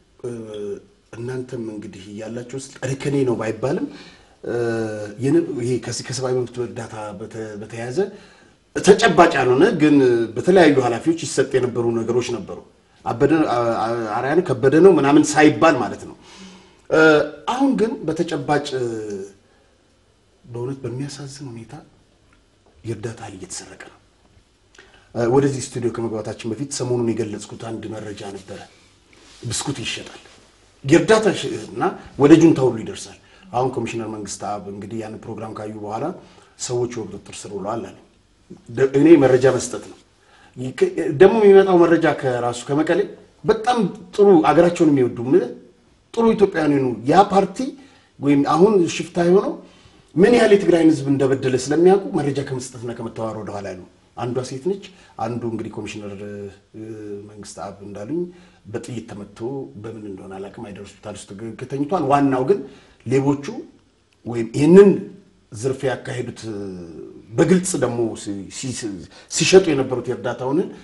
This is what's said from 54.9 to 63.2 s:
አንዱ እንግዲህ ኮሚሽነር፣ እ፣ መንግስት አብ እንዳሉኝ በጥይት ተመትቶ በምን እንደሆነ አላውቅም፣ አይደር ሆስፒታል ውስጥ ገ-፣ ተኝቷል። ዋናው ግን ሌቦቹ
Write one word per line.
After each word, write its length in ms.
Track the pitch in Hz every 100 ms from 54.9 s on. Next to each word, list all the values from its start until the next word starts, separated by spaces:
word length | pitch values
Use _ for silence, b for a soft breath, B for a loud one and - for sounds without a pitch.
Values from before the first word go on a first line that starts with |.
| b b b
አንዱ 240 | 113 120 117
እንግዲህ 260 | 110 104
ኮሚሽነር፣ 420 | - 104 107 104 98 104 101 101 - _
እ፣ 120 | 110 110 110 104 101
መንግስት 340 | 101 104 95 -
አብ 180 | 98 95
እንዳሉኝ 400 | 101 101 107 165 175 B B B -
በጥይት 400 | 107 - 117 -
ተመትቶ 340 | 98 101 - 117 139 - 101
በምን 280 | 113 110 104
እንደሆነ 260 | 92 95
አላውቅም፣ 300 | 95 98 95 110
አይደር 180 | 98
ሆስፒታል 320 | 101 - 107 98
ውስጥ 140 | - 101
ገ-፣ 320 | 113 - 127
ተኝቷል። 380 | 139 143 185 139
ዋናው 380 | 143 139 131 135
ግን 140 | 202 - B B B -
ሌቦቹ 400 | 135